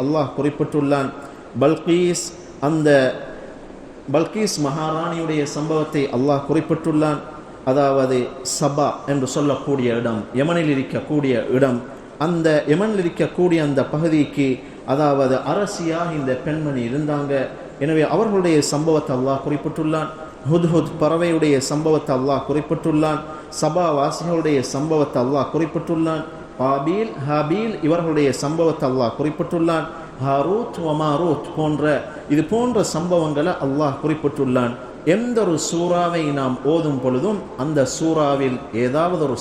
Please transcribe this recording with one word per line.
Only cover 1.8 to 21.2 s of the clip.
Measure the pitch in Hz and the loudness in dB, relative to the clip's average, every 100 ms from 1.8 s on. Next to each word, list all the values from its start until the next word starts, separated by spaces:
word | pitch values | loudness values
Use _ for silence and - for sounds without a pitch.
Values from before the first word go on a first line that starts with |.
| - 170 180 170 - - - - 143 | 2 2 2 0 -6 -12 -16 -4 0
அந்த | 160 151 139 127 - - - - - - - - - - | 2 6 6 4 0 -8 -14 -16 -16 -18 -18 -18 -14 -2
பல்கீஸ் | 143 170 214 214 - 143 | 0 0 -2 -2 -2 -2
மகாராணியுடைய | 156 156 156 170 165 160 151 143 151 | -2 -4 -4 -4 -4 -2 -2 -2 -4
சம்பவத்தை | 156 156 151 151 135 123 | -2 -2 0 -2 0 0
அல்லாஹ் | 139 139 135 | 0 0 0
குறிப்பிட்டுள்ளான். | 156 156 156 160 151 151 143 - - - - - | 0 0 -2 0 2 2 0 -6 -14 -16 -6 0
அதாவது | 139 139 135 131 127 123 - - - | 2 4 4 2 2 0 -6 -8 -2
சபா | 147 143 135 - - | 0 2 0 -2 -2
என்று | 143 127 156 | -2 0 0
சொல்லக்கூடிய | 147 127 - 135 120 117 | 0 0 0 0 0 0
இடம், | 117 110 101 123 | 0 -2 -2 0
யமனில் | 151 170 156 135 | 2 2 2 0
இருக்கக்கூடிய | - 113 - 151 135 117 - 127 | -2 -6 -2 0 2 0 2 2
இடம், | 135 120 120 - - - 156 | 2 2 -4 -14 -16 -4 -2
அந்த | 170 160 151 - | 2 4 4 4
யமனில் | 156 220 202 | 2 2 0
இருக்கக்கூடிய | 170 - 151 - 175 165 147 | -2 -2 -2 0 2 4 2
அந்த | 135 120 | 0 0
பகுதிக்கு, | 151 165 156 143 - 135 123 - - - | 0 2 2 2 0 0 0 -6 -12 -2
அதாவது | 139 147 139 131 131 127 | 2 2 4 2 2 0
அரசியாக | 180 202 - 165 160 170 151 | -2 -2 -2 -2 -2 -2 -2
இந்த | 131 127 160 | -2 -2 -2
பெண்மணி | 156 151 131 117 | -4 -2 -2 -2
இருந்தாங்க. | 139 151 147 143 139 123 - - - | -2 0 -2 0 0 -2 -6 -14 -4
எனவே | 160 156 143 165 | 0 2 2 2
அவர்களுடைய | 226 196 175 151 143 | 2 2 4 4 2
சம்பவத்தை | 147 160 156 151 127 | 0 2 2 2 0
அல்லாஹ் | 135 131 147 | 0 -2 -2
குறிப்பிட்டுள்ளான். | 147 156 - 156 156 147 - - - 131 | -4 -4 -4 -2 -2 -4 -8 -14 -8 0
ஹுத்ஹுத் | 170 170 160 - - | 2 4 2 0 0
பறவையுடைய | 151 165 | 0 2